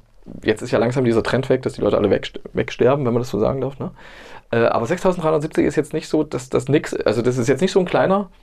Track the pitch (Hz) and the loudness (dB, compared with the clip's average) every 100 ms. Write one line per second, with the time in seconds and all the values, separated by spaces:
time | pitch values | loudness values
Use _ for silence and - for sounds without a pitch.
0 | _ - - - - 107 120 117 113 127 | _ -20 -18 -6 -2 -2 0 0 0 2
1 | 123 113 - 123 123 131 120 - 107 113 | 2 2 2 0 2 0 0 -2 0 2
2 | 104 - - - - - 127 - 120 147 | 2 2 -2 -12 -8 -4 -4 2 2 2
3 | 123 120 123 110 117 135 127 - 117 - | 0 0 -2 0 0 0 -6 -6 -10 -10
4 | - - - - - 117 117 110 113 180 | -20 -20 -20 -18 -4 2 2 2 -2 0
5 | 185 180 160 156 147 - 160 151 147 156 | 0 0 0 0 0 0 0 0 -2 -6
6 | - 156 151 135 127 120 131 139 - - | -2 -2 -2 -6 -2 -2 2 0 0 -2
7 | - 110 120 127 113 127 185 196 180 131 | 0 2 0 0 0 2 2 2 2 0
8 | 151 196 202 - | 2 0 -2 -12